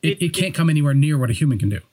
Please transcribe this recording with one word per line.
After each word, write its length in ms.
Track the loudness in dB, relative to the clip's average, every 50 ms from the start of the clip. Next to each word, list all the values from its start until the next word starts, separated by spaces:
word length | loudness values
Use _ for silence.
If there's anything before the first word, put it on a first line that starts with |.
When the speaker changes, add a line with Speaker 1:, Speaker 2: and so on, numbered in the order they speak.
Speaker 1:
it, 160 | 0 -2 -2 0
Speaker 2:
it, 60 | -2
Speaker 1:
it 20 | -4 -2
can't 140 | -2 -4 -4
Speaker 2:
it 60 | -2
Speaker 1:
come 160 | 0 0 2
anywhere 240 | 2 2 2 2 2
near 240 | 2 2 2 2 0
what 120 | 0 -2
a 20 |
human 260 | -2 0 0 0 0 0
can 100 | -2 -2
do. 120 | -2 -4 -8 _